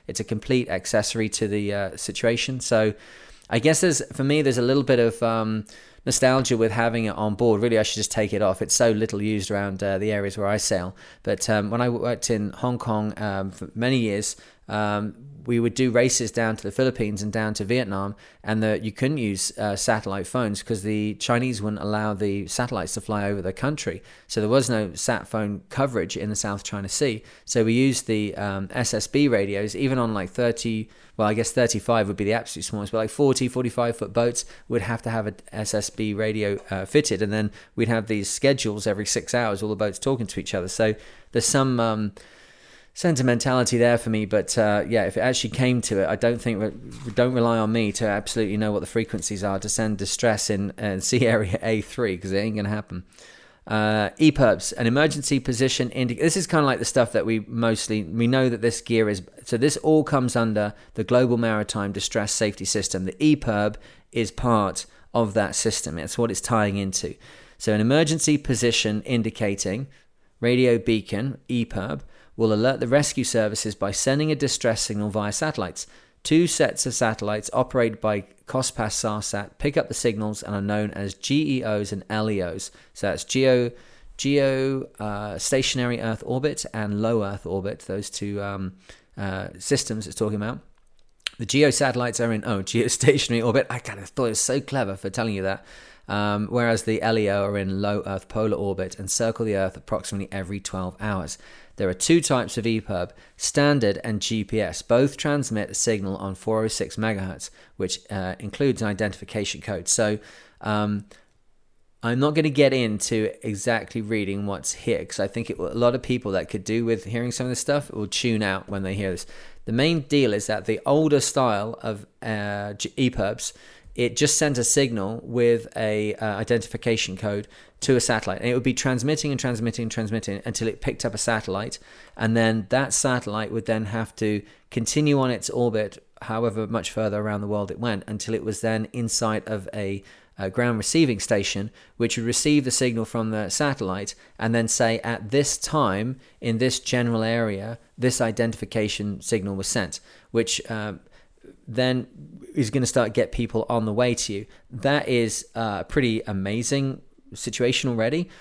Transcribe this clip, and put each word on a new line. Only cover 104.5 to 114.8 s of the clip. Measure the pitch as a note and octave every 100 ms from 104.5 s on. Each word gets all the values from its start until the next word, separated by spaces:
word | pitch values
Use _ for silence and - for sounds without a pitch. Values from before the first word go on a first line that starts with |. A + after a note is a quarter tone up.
| A2
S. | F#2 E2
Both | - A#2 C#3 C#3
transmit | D#3 D3 C3 A2 G2+
a |
signal | - - A2 F#2+ F#2+
on | G2
four | F#2 - A2
oh | A2
six | - - -
megahertz, | A2 G2+ F#2 D#2+ - - - -
which, | F#2 - -
uh, | G2+ F#2 F#2
includes | G#2 - C#3+ A#2
an | A2
identification | G2 G#2+ G2 - A2 G2+ -
code. | - F#2+ F2+
So, | - G#2+ G#2+ - - - -
um, | - G#2+ G#2 G#2 G2+ - _ _ _ _ _ _ _ _
I'm | A#2 A#2+
not | C#3+
gonna | D3+ D3+
get | C#3 C#3
into | C3 A#2 G#2 - A2+ G#2+ - A2+
exactly | G2+ B2 A2+ F#2 A#2
reading | G#2 A2 G2 G2+ G2+
what's | G2 -
here, | -